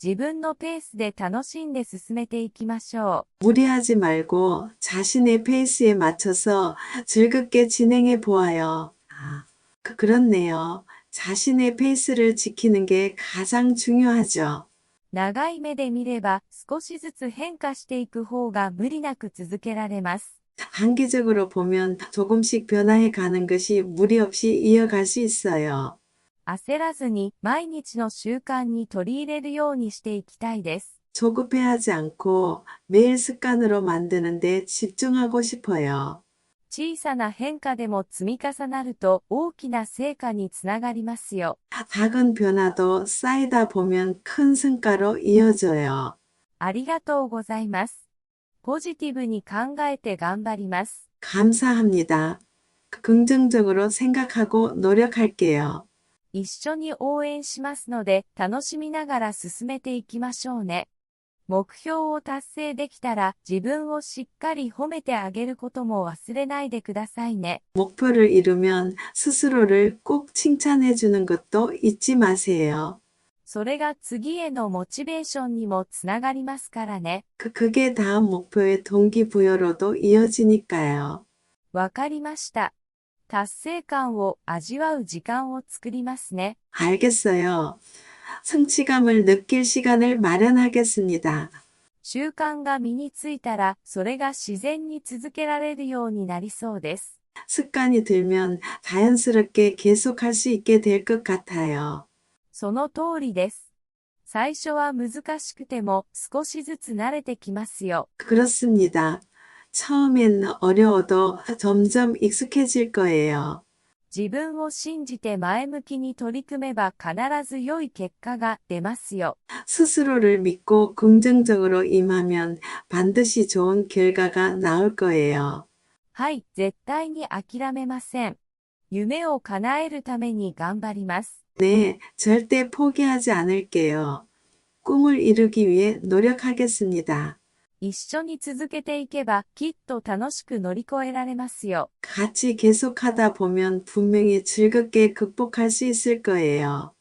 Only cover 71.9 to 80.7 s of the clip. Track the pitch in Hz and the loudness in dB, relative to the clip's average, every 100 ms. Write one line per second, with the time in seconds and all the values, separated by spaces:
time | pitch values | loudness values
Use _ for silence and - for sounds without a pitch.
71.9 | 208 - 254 208 185 - 175 151 151 160 | 0 2 4 4 2 0 0 0 0 -4
72.9 | 190 _ _ _ _ _ 214 214 285 302 | -10 _ _ _ _ _ -8 -6 -4 -4
73.9 | 294 - 240 254 339 330 262 214 185 180 | -6 -10 -8 -6 -6 -6 -6 -4 -6 -8
74.9 | - 277 320 311 277 254 233 220 190 185 | -10 -8 -8 -8 -6 -6 -4 -4 -4 -6
75.9 | - 175 214 254 269 262 269 - 233 220 | -8 -6 -4 -4 -4 -8 -10 -12 -10 -8
76.9 | 202 170 185 - - 226 - 233 226 262 | -8 -6 -8 -10 -14 -10 -2 0 2 2
77.9 | 240 202 208 214 180 180 208 196 196 196 | 2 0 2 2 0 -2 2 2 2 2
78.9 | 202 208 220 220 202 190 185 180 170 196 | 4 4 4 2 4 4 4 2 0 -2
79.9 | 220 202 214 226 220 220 214 - | 0 6 6 6 4 4 4 2